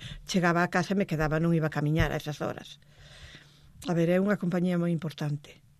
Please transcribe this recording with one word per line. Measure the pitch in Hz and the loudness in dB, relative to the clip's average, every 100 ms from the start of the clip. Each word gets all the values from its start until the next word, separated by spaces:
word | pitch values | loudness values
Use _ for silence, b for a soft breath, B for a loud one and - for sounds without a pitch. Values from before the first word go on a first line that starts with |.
| B B - | B B -2
chegaba | 190 175 170 180 | 2 2 2 2
a | |
casa | 185 - | 0 0
e | 202 | 0
me | 196 | 0
quedaba, | 151 151 156 | 0 0 2
non | 170 | 2
iba | 165 151 | 2 2
a | 147 | 0
camiñar | 147 156 151 | 0 2 0
a | 151 | 0
esas | 151 147 | -6 -6
horas. | 160 - - - b b b b b b b b b b 180 | -6 -8 -14 -20 b b b b b b b b b b -2
A | |
ver, | 170 165 | 2 4
é | 180 | 4
unha | 202 | 2
compañía | 196 175 180 180 175 | 0 0 0 2 2
moi | 170 | 2
importante. | 165 156 - 151 147 - - _ | 0 -4 -6 -4 -4 -8 -20 _